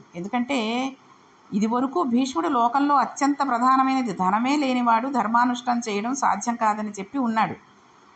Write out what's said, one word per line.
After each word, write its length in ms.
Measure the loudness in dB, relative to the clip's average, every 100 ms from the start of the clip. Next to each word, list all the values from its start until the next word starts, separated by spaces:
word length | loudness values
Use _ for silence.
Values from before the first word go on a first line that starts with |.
| -10 -12
ఎందుకంటే 420 | -6 -4 -2 -2 -2 -4 -4 -8 -20 -20 _ _ _
ఇదివరకు 520 | -2 0 0 0 -2
భీష్ముడు 460 | 0 0 0 -2 0
లోకంలో 460 | 2 2 2 4
అత్యంత 460 | 2 2 0 0 0 0
ప్రధానమైనది 640 | 2 4 4 4 0 -2
ధనమే 440 | 0 0 2 2 2
లేనివాడు 520 | 2 2 2 2 2
ధర్మానుష్ఠానం 720 | -2 0 2 2 0 -2 -4 -2
చేయడం 260 | -4 -4
సాధ్యం 420 | -2 -2 0 -4 0
కాదని 340 | 0 0 -6
చెప్పి 280 | -8 -8 -4
ఉన్నాడు. 380 | -2 0 -2 -4 -16 _ _ _ -20